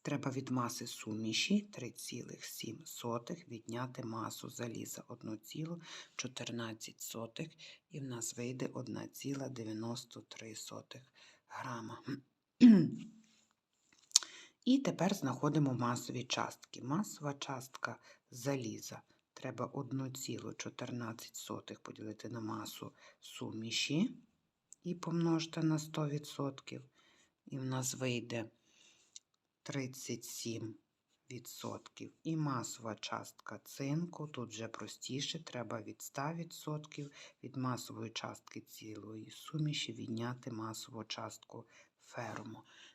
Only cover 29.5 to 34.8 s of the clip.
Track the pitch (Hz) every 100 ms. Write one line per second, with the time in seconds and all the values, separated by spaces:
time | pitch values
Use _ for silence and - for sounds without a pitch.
29.5 | _ - 139 127 131 - 113 - - 117
30.5 | 110 107 - _ _ _ _ _ 123 -
31.5 | - 117 107 - - 113 _ 160 160 147
32.5 | 127 107 - 113 104 - 110 107 - -
33.5 | 107 - - 139 151 175 - 151 139 113
34.5 | 107 113 -